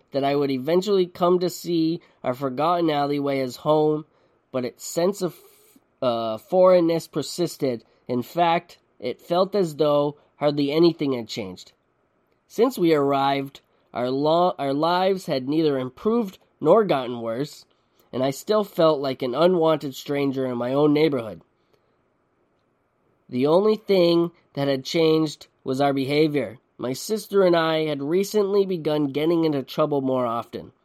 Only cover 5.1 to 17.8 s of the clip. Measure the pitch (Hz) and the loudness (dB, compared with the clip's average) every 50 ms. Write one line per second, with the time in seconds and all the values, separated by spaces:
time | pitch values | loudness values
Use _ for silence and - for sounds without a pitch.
5.1 | 202 - 185 165 - - - _ _ _ _ _ _ _ _ _ _ _ - 127 | 0 -2 -4 -6 -8 -10 -18 _ _ _ _ _ _ _ _ _ _ _ -2 -2
6.1 | 117 117 117 113 110 110 - - 180 185 185 185 185 180 170 160 165 165 - - | -2 -2 -2 -4 -6 -6 -6 -2 2 4 6 6 6 6 4 2 0 -2 -4 -6
7.1 | - 160 139 - - - 175 151 - - 147 135 123 113 - _ _ _ _ - | -8 -8 -8 -6 -6 -4 -4 -4 -4 -4 -4 -4 -4 -6 -10 _ _ _ _ -6
8.1 | 127 123 120 - - 165 175 170 165 175 175 - - - _ _ _ - - 123 | -4 -4 -4 -4 -2 0 0 2 0 0 -2 -8 -16 -20 _ _ _ -10 -8 -8
9.1 | 113 - - - 170 175 190 185 196 208 190 160 151 135 156 147 147 147 147 147 | -8 -10 -6 -2 0 0 0 0 0 0 -2 -2 0 0 2 2 2 2 2 0
10.1 | 147 - _ _ _ - 147 151 147 147 143 139 143 160 170 170 160 - 156 139 | -4 -8 _ _ _ -4 -2 0 0 0 0 0 2 4 4 4 4 2 -2 -4
11.1 | 131 120 113 - - - 107 95 90 - - - _ _ _ _ _ _ _ _ | -4 -4 -6 -8 -10 -10 -10 -10 -12 -16 -20 -20 _ _ _ _ _ _ _ _
12.1 | _ _ _ _ _ _ _ _ - - 226 269 254 233 180 165 160 147 139 139 | _ _ _ _ _ _ _ _ -2 0 0 0 0 0 0 2 2 2 2 2
13.1 | 139 139 139 139 139 139 139 139 - - _ _ _ _ _ _ - - 123 127 | 0 0 0 0 -2 -2 -4 -8 -12 -18 _ _ _ _ _ _ -8 -6 -4 -4
14.1 | 131 135 147 151 160 170 180 180 - - 139 139 139 143 156 165 180 180 190 196 | -2 -2 0 2 2 2 2 2 0 -2 -4 -4 -2 0 0 0 0 2 2 0
15.1 | 196 185 - - 151 131 127 131 147 160 165 151 139 131 127 127 - - - 214 | 0 -2 -4 -4 -4 -4 -2 -2 0 2 2 2 2 0 -2 -6 -8 -6 -2 -2
16.1 | 226 240 226 190 - - _ _ _ - - 151 180 226 214 - 160 135 127 117 | 0 0 -2 -4 -8 -16 _ _ _ -2 2 4 6 6 4 4 0 -2 -2 -4
17.1 | 123 120 113 113 113 123 147 - - - - _ _ _ | -6 -6 -6 -6 -4 -4 -6 -8 -10 -14 -20 _ _ _